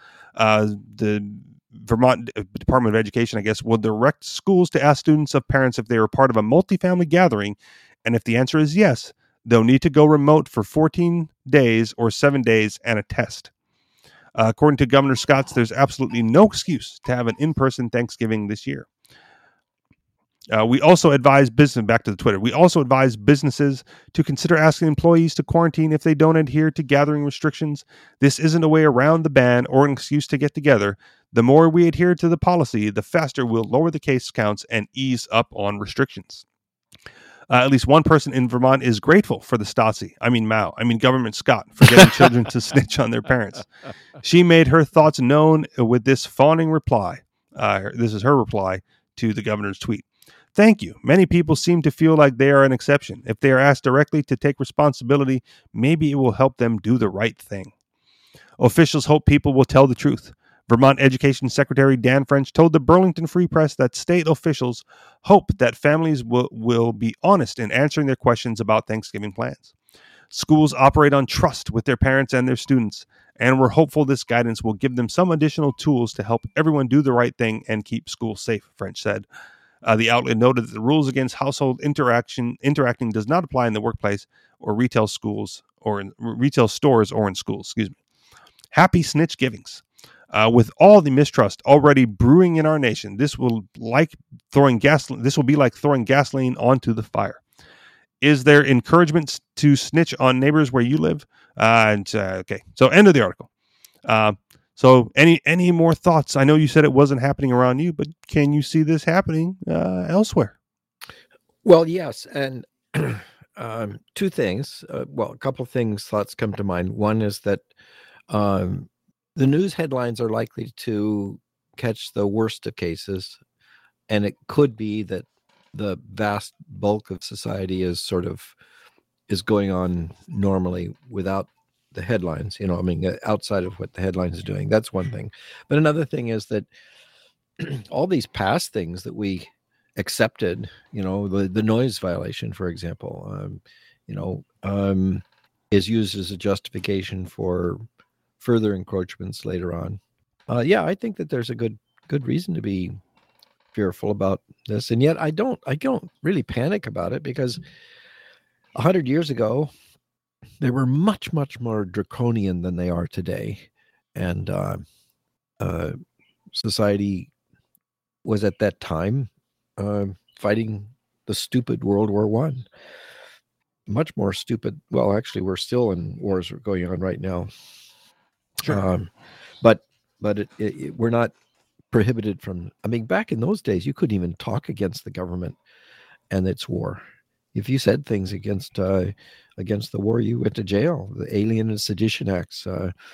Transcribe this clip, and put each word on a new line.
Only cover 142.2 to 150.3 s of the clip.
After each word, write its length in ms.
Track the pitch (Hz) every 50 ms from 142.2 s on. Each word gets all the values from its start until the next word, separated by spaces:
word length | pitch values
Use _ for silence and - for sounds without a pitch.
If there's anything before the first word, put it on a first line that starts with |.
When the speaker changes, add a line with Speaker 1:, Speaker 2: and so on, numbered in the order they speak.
| - - 110 - 117 110 95
Speaker 2:
for 160 | - 92 87
example, 600 | 85 - 87 85 - - - - - - 50 101 -
um, 280 | 50 50 50 50 - _ _ _ _ _ _ _ _ _
you 80 | - -
know, 300 | - - 95 - - - _ _ _ -
um, 600 | 98 101 101 98 98 95 92 95 95 92 95 - _ _ _ _ _ _ _ _ -
is 180 | 104 98 90 104
used 280 | 113 113 107 90 107
as 140 | 101 90 85
a 60 | 101
justification 920 | 90 - 101 98 - _ - - 92 - - 98 95 92 - 98 92 92
for 540 | 90 - - 101 90 90 87 90 87 92 95 113 - _ _ _ _ _ _ _ _ _ _
further 360 | - 123 120 113 110 104 101
encroachments 720 | 92 90 - 101 95 92 - - _ 92 95 101 - -
later 300 | - 92 87 90 87 87
on. 240 | 85 90 95 101 98 _ _ _ _ _ _